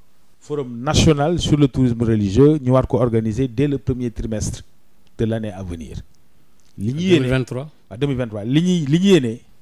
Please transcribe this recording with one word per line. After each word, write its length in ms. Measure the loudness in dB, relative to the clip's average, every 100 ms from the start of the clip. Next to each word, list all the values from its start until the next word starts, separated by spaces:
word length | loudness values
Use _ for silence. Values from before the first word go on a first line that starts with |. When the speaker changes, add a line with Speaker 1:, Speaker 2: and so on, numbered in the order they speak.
| -20 -20 -20 -20
Speaker 1:
Forum 380 | -10 -8 -8 -8
national 560 | 0 2 4 4 2 0
sur 180 | 0 2
le 100 | 2
tourisme 360 | 2 0 0
religieux, 540 | 0 0 2 4 4 4
ñu 120 | 2
war 140 | 0 2
ko 120 | 0
organiser 480 | 2 0 -2 -2 -4
dès 200 | -2 -2
le 100 | -2
premier 340 | -4 -6 -6
trimestre 500 | -8 -6 -6 -6 -8 -14 -20 -20 -20 -12 -4
de 80 | -2
l'année 260 | -2 -6
à 120 | -10
venir. 340 | -10 -12 -12 -14 -16 -20 -20 -20 -20 -20 -18 -8
Li 160 | -6
ñu 60 | -2
yéene 160 | 2 2
Speaker 2:
deux 60 |
mille 80 | 4
vingt-trois. 380 | 0 -2 -8 -12 -16 -18
Speaker 1:
waaw, 80 | -6
deux 100 | -4
mille 100 | -2
vingt-trois. 260 | -4 -6
Li 180 | 0 2
ñuy, 240 | 2 0 2
li 140 | 2
ñu 60 | 6
yéene 340 | 4 2 -6 -14 -20